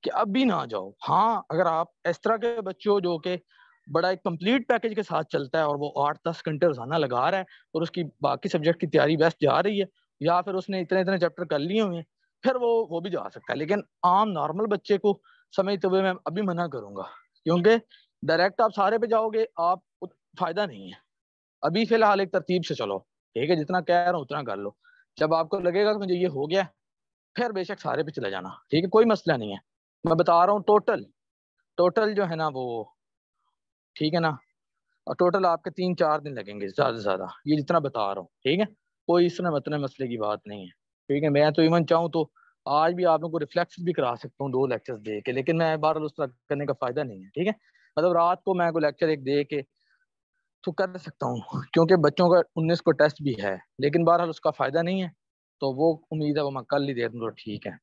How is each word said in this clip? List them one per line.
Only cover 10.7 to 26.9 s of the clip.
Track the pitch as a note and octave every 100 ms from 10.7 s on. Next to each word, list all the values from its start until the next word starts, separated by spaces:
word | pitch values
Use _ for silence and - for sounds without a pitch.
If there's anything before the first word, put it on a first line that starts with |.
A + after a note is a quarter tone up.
| F#3+
इतने | F3 F#3+
इतने | F#3 G3
चैप्टर | E3+ D#3 F3
कर | D3
लिए | D#3 G#3
हुए | G#3 E3+
हैं, | D#3 _ _ _
फिर | B3 B3+
वो, | A#3+ A#3 G#3+
वो | E3+
भी | F3+
जा | E3+ G2
सकता | A#2 -
है। | B2
लेकिन | D3+ G#3 - _ F3+
आम | F#3 A3
नॉर्मल | F3 D3 E3 G#3+
बच्चे | G3+ - G3+
को | G#3 G3+ _ _ _
समझते | - F#3+ G3+ F#3+
हुए | F#3+
मैं | F#3+ F#3 -
अभी | E3+
मना | G3+ E3+ F3
करूंगा, | C3+ G#2 G2 F#2 - _ _ -
क्योंकि | F3 F3+ A#3 A3+ _ _ _
डायरेक्ट | C#3+ E3 F#3 F#3
आप | A3
सारे | G#3+ G3 A3+
पे | A3+
जाओगे, | A3 A3 A3 A3+ -
आप | E3+ F3+ _ _
उत-, | F3+ _ _ -
फायदा | F3 E3+ G3+
नहीं | A2 F#2+
है। | F2+ _ _ _ _ _ _
अभी | D3 F3 A#3
फिलहाल | A3+ A3 G3
एक | F#3+
तरतीब | F#3+ - F#3
से | D#3+
चलो, | D3 G#2+ G2 _ _ _ -
ठीक | C#3+
है, | E3+
जितना | D3 F3+
कह | D#3+ F3
रहा | F3
हूँ | F3
उतना | C3 D3
कर | B2+ G2
लो। | G2+ - _ _ _ -
जब | D#3
आपको | D#3+ D#3+ G3
लगेगा | F3+ F3 G#3
कि | G#3+
मुझे | G3
ये | F3+ F3+
हो | C#3 D3
गया, | F#3 F3+ _ _